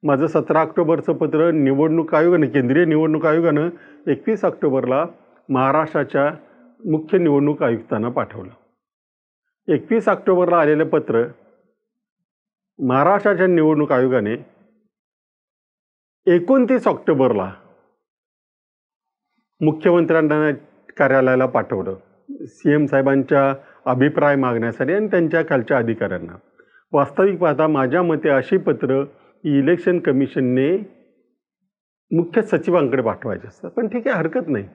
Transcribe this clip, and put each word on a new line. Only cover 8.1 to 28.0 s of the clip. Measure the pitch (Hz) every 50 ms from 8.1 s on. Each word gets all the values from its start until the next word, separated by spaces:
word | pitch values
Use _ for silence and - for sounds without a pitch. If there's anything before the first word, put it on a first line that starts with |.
| 127 139 113 - 101 110 - - 120 _ _ _ _ _ _ _ _ _ _ _ _ _ _ _ _ _ _ _ _ _ _ - 160
एकवीस | 139 - - 233 226 185 220
ऑक्टोबरला | 196 - - - 185 180 180 175 175
आलेलं | 170 156 147 151 151 160
पत्र | 147 - 156 - - 113 113 120 120 - _ _ _ _ _ _ _ _ _ _ _ _ _ _ _ _ _ _ _ _ _ _ _ _ _ _ _ _ _ 151
महाराष्ट्राच्या | 127 127 131 143 170 196 208 196 208 202 170 185
निवडणूक | 185 180 165 156 156 156 151 151 143 143
आयोगाने | 127 127 131 127 127 104 104 110 135 - - _ _ _ _ _ _ _ _ _ _ _ _ _ _ _ _ _ _ _ _ _ _ _ _ _ _ _ _ _ _ _ _ _ _ _
एकोणतीस | - 170 175 170 - 269 269 247 208 262 247 - 214
ऑक्टोबरला | 165 - - - 160 135 131 127 117 104 92 95 95 - _ _ _ _ _ _ _ _ _ _ _ _ _ _ _ _ _ _ _ _ _ _ _ _ _ _ _ _ _ _ _ _ _ _ _ _ _ _ _ _
मुख्यमंत्र्यांना | - 156 151 156 - 185 175 175 165 165 160 160 156 151 147 151 151 151 147 - - _ _ _ _ _ -
कार्यालयाला | - 143 135 131 135 127 131 131 127 131
पाठवलं, | 127 120 123 104 - - 98 92 - 92 - _ _ _ _ _ _ 277 - 156
सीएम | 123 _ _ _ - 143 151 151
साहेबांच्या | 131 - 135 131 139 139 139 131 131 151 139 139 135 135 135 - - - _ _
अभिप्राय | - 127 127 135 151 147 - 147 147 143
मागण्यासाठी | 135 135 127 120 117 113 117 107 - 135 131 175
आणि | 208 214
त्यांच्या | 208 196 185 165 156 156 165 160
खालच्या | 160 151 131 113 - 147
अधिकाऱ्यांना. | 131 117 117 113 110 107 98 92 87 82 82 90 95 _ _ _ _ - _ _ _ _ _ -
वास्तविक | 147 139 139 - - 190 202 196 165
पाहता | 180 165 147 131 156
माझ्या | 156 156 139 131 127 131 175